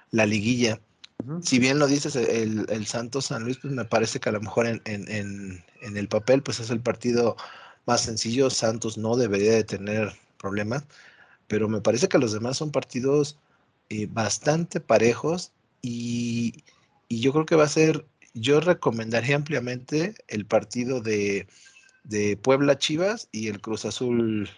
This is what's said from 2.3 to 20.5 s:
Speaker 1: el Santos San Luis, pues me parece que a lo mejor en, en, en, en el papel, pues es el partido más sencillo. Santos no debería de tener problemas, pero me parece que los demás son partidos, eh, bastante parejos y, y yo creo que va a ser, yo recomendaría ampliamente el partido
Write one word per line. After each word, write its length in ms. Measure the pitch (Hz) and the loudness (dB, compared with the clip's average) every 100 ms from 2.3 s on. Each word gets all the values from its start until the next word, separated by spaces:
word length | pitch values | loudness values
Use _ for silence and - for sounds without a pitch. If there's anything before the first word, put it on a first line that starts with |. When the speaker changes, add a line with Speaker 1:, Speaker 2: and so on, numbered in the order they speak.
| 113 110 107 - | 0 0 -2 -2
Speaker 1:
el 160 | 110 104 | -4 -4
Santos 400 | 120 120 127 135 | -6 -6 -6 -4
San 160 | 123 | -4
Luis, 140 | 113 127 | -6 -6
pues 140 | 143 | -6
me 100 | 135 | -6
parece 360 | 113 113 110 127 | -2 0 0 -2
que 80 | - | -4
a 40 | |
lo 80 | 107 | -4
mejor 260 | 104 120 117 | -2 0 0
en, 140 | 113 | -2
en, 260 | - 101 - | -6 -8 -6
en, 540 | 107 101 101 98 92 - _ | -6 -6 -8 -12 -14 -16 _
en 140 | 113 104 | -10 -6
el 120 | 98 | -2
papel, 340 | 107 - 135 | 0 4 2
pues 180 | 143 117 | 2 -6
es 100 | 117 | -4
el 100 | 120 | -4
partido 560 | 117 107 120 120 117 - - - - - - | -2 -2 0 2 2 0 -8 -18 -20 -10 -2
más 160 | 120 | 0
sencillo. 480 | 117 110 113 120 131 | 0 -4 -2 2 2
Santos 460 | 131 113 113 113 107 | 2 0 0 -4 -4
no 200 | 110 123 | 0 0
debería 360 | 117 98 104 | 2 2 4
de 120 | 113 | 4
tener 480 | 107 98 101 107 104 - _ - | 2 -4 -4 -2 -4 -6 _ -12
problemas, 460 | 98 101 104 131 143 - - - - _ - | -6 -4 -2 -4 -6 -16 -20 -20 -20 _ -4
pero 200 | 104 107 | -2 0
me 120 | 107 | 0
parece 280 | 113 113 185 | 0 2 2
que 100 | 175 | 2
los 140 | 123 | 2
demás 240 | 107 117 131 | 0 -4 -4
son 140 | 151 | -4
partidos, 680 | 143 - 127 131 147 147 - _ _ _ _ - | -4 -4 -4 0 2 0 -6 _ _ _ _ -10
eh, 200 | 107 107 | -6 -4
bastante 720 | 107 107 - - 160 170 175 | -2 -2 0 0 0 0 -4
parejos 720 | - 110 117 117 147 175 - _ _ _ | 4 6 6 4 -2 -4 -6 _ _ _
y, 840 | 123 120 120 120 120 117 117 - - _ _ _ - | -8 -6 -4 -4 -2 -2 -2 -4 -14 _ _ _ -6
y 120 | 113 | 0
yo 120 | 127 | 2
creo 140 | 143 156 | 2 4
que 100 | 165 | 4
va 80 | |
a 40 | 151 | 4
ser, 360 | 160 156 147 - _ _ | 4 2 2 -4 _ _
yo 260 | 120 113 147 | -4 2 4
recomendaría 760 | 165 175 - 113 110 117 117 143 | 4 2 0 -2 -2 -2 2 0
ampliamente 760 | 147 143 123 123 127 151 180 220 - | 0 -4 -4 -6 -4 -2 -2 -6 -8
el 160 | 110 | -6
partido 560 | 101 | 0